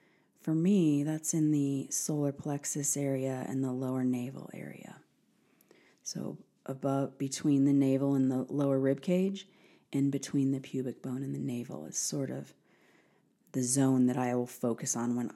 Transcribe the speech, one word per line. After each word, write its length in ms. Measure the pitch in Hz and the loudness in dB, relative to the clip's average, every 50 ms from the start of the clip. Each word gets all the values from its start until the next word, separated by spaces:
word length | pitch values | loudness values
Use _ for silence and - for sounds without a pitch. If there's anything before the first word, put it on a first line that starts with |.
| _ _ _ _ _ _ _ _ | _ _ _ _ _ _ _ _
for 140 | - 160 156 | -2 0 2
me, 480 | 160 170 190 208 190 165 151 147 143 | 4 4 6 6 6 6 6 4 2
that's 320 | 143 156 156 156 - - - | 2 0 -2 -4 -2 -2 0
in 160 | 165 156 151 | 2 4 4
the 380 | 151 147 139 139 139 135 - - | 4 4 2 2 0 -2 -4 -4
solar 420 | - - - - 151 147 143 139 | -4 -4 -2 -2 0 0 0 0
plexus 640 | 139 - - 151 143 143 - - - 151 143 - - | -2 -4 -4 -4 -4 -4 -4 -6 -6 -4 -2 -2 -2
area 480 | 143 143 139 135 131 131 135 131 127 - - | 0 0 0 0 0 -2 -2 -4 -4 -6 -4
and 140 | 131 135 135 | -2 -2 -2
the 80 | 127 | -2
lower 320 | 127 127 135 127 131 131 127 | -2 -2 -2 -2 0 0 0
navel 480 | 127 127 123 123 135 135 - - - - | 0 0 0 -4 -6 -8 -10 -12 -12 -12
area. 440 | - - - - - - - - - - _ _ _ _ _ _ _ _ _ _ _ _ _ - _ _ _ _ _ - | -12 -12 -12 -14 -14 -16 -18 -18 -20 -20 _ _ _ _ _ _ _ _ _ _ _ _ _ -20 _ _ _ _ _ -12
So 340 | - - - - - - - - _ _ _ - | -10 -8 -6 -6 -8 -8 -10 -16 _ _ _ -10
above, 500 | - 135 135 143 139 135 139 139 - - | -10 -6 -2 0 0 2 2 0 -2 -4
between 480 | - 139 131 - - - 151 143 139 135 | -6 -6 -6 -4 -2 2 4 4 6 6
the 80 | 143 139 | 6 6
navel 400 | 139 135 135 135 131 139 139 139 | 6 4 4 4 2 2 2 2
and 180 | 135 131 131 | 4 2 2
the 140 | 127 127 - - | 2 0 -2 -2
lower 280 | 131 147 143 139 135 | -2 0 2 2 2
rib 240 | 135 135 135 139 139 | 2 2 2 0 0
cage, 460 | - 185 180 185 190 196 196 196 - _ _ _ _ - - _ _ - - | 0 0 2 2 2 0 -2 -6 -12 _ _ _ _ -20 -20 _ _ -4 -2
and 180 | 139 139 139 | 0 0 0
between 400 | 139 139 - - - 143 135 135 | 0 -2 -4 -2 0 0 2 2
the 80 | 135 131 | 0 -2
pubic 420 | 135 - - 131 127 127 123 - | -4 -6 -6 -4 -4 -6 -6 -8
bone 220 | - 131 127 131 139 | -8 -6 -6 -6 -6
and 100 | 135 139 | -6 -6
the 60 | 143 | -4
navel 460 | - 135 120 120 123 139 139 151 156 | -4 -4 -4 -6 -6 -8 -10 -12 -10
is 120 | 156 - | -10 -8
sort 320 | - - - 151 147 135 127 | -6 -6 -4 -4 -4 -4 -4
of 240 | 131 139 147 - - _ _ _ _ _ _ _ _ _ _ _ _ _ _ _ _ _ _ _ - | -6 -8 -10 -14 -18 _ _ _ _ _ _ _ _ _ _ _ _ _ _ _ _ _ _ _ -2
the 100 | 131 127 | -2 0
zone 440 | 120 120 139 135 131 131 127 127 | 2 2 4 4 4 6 4 4
that 100 | 123 123 | 4 2
I 180 | 127 123 123 123 | 2 0 0 0
will 120 | 123 120 | -2 -2
focus 460 | 120 - - - 120 113 - - - - | -4 -6 -4 -2 -2 -2 -2 -2 -4 -2
on 220 | 120 117 120 120 | -2 -2 -2 -2
when 160 | 123 120 - - | -2 -4 -6 -8